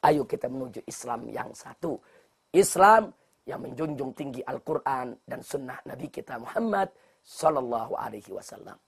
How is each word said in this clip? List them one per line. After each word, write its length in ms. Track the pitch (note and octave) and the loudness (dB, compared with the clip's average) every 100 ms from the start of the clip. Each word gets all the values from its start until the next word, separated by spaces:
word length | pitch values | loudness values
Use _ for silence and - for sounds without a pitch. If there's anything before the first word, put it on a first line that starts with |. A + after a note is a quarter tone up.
ayo 240 | D3 D3+ A#2+ | 6 4 2
kita 240 | - B2 | -2 -4
menuju 320 | C3 B2+ A2 | -4 -8 -10
Islam 480 | - - B2 A#2 A#2 | -12 -12 -6 -6 -6
yang 160 | A2+ A2+ A#2 | -8 -8 -12
satu. 400 | C3+ C3+ E3+ C3+ _ - _ _ _ | -18 -8 -6 -6 _ -20 _ _ _
Islam 560 | E3+ F#3+ F3+ G3 A3 G#3+ - _ _ - | 4 6 8 10 10 6 -10 _ _ -12
yang 160 | B2 | -10
menjunjung 480 | B2 B2 D#3 C#3+ C3+ | -8 -6 -4 -4 -6
tinggi 320 | - C#3+ B2 | -6 -8 -6
Al-Quran 720 | - C3 - D#3 - C3+ B2 A#2 | -6 -8 -2 -2 0 -2 -4 -10
dan 160 | - C3 | -12 -12
sunnah 400 | B2 D3 B2+ B2 - | -6 -8 -6 -12 -12
Nabi 240 | B2 C#3+ | -10 -10
kita 240 | - - B2 | -10 -10 -10
Muhammad 560 | A#2+ - A3+ G3+ F#3+ _ _ _ | -6 -2 0 0 -2 _ _ _
sallallahu 720 | - - D#3 D3 B2 A#2 A2+ - | -20 2 2 2 0 -4 -4 -4
alaihi 320 | A2+ G#2+ G2+ | -6 -8 -10
wasallam. 480 | F#2+ - - - - | -12 -12 -18 -18 -20